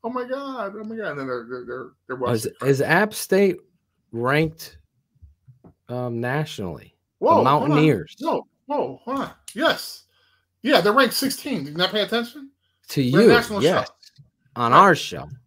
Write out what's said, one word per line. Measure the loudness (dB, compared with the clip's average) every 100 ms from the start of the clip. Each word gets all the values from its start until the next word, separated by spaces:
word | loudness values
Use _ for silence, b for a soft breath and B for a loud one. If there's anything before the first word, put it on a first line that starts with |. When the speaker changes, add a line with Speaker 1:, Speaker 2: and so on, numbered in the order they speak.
Speaker 1:
"Oh | -8
my | -8 -6
God, | -8 -8 -8 -10 -10
oh |
my | -12 -10
God," | -8
and | -8
then | -6
they're, | -8 -8
they're, | -12 -10
they're, | -12 -14 _ _
they're | -6 -2
Speaker 2:
Oh, |
is, | -2 -4 -6
Speaker 1:
watching. | -2
Speaker 2:
is | 0
App | 2 2 0
State | -4 0 2 2 0 _ _ _ _ _
ranked, | -6 0 2 0 -4 -20 -20 _ _ _ _ -20 _ _ _ -20 _ _
um, | -8 -6 -4
nationally? | -2 -2 -4 -6 -10 -10 -16 _ _ _
Speaker 1:
Whoa, | 2
Speaker 2:
The | 4
Speaker 1:
hold | 6
on. | 4 4
Speaker 2:
Mountaineers. | 4 4 4 -2 -10
Speaker 1:
Whoa, | -6 -4 -6 _ _
whoa, | -4 -4 -8 -10
hold | -8
on. | -8 -12 -18
Yes. | -4 -2 -2 -8 -18 _ _ _ _ _ _
Yeah, | 2 2
they're | 4
ranked | 4 2
sixteen. | 0 -4 -6 -8 -8
Did | -8
you | -4
not | -2
pay | -2
attention? | -2 -4 -6 -12 -20 _ _ _ _
Speaker 2:
To | -4 2
Speaker 1:
We're | 6
a |
Speaker 2:
you, | 6
Speaker 1:
national | 6 2 0
Speaker 2:
yes. | 2 0 -4
Speaker 1:
show. | _ _ _ -20 _ _ -4
Speaker 2:
On | 4
Speaker 1:
Right. | 6
Speaker 2:
our | 6 6
show. | -2 -10 -12 -16